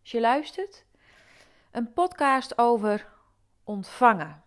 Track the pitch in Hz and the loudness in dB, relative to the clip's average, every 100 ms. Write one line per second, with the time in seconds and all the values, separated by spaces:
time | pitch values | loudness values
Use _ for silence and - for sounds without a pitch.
0 | - 233 226 269 294 - 392 - _ _ | -6 -2 2 0 -2 -10 -12 -12 _ _
1 | _ _ _ _ _ _ _ - 233 285 | _ _ _ _ _ _ _ -8 -8 -2
2 | 359 359 285 269 254 - 240 233 214 208 | -2 0 0 0 -2 0 2 2 0 -2
3 | - _ _ _ _ _ - 208 185 - | -4 _ _ _ _ _ -12 -10 -10 4
4 | 247 196 151 151 | 4 4 -4 -12